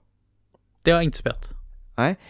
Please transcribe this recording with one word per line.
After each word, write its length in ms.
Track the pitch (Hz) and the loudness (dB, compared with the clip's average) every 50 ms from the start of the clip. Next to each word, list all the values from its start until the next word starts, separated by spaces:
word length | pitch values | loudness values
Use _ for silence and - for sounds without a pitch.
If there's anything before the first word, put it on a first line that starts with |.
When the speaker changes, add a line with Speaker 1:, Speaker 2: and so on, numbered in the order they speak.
| _ _ _ _ _ _ _ _ _ _ _ _ _ _ _ _ | _ _ _ _ _ _ _ _ _ _ _ _ _ _ _ _
Speaker 1:
Det 80 | - 165 | 2 4
har 80 | 170 170 | 4 4
jag 60 | 165 | 4
inte 140 | 151 - - | 0 -2 -2
spelat. 300 | - 120 - - - - - - - - - - - - - | -4 -6 -6 -6 -10 -12 -12 -14 -14 -16 -18 -20 -18 -10 -2
Speaker 2:
Nej. 200 | - 120 160 190 - - | 0 0 0 0 -2 -8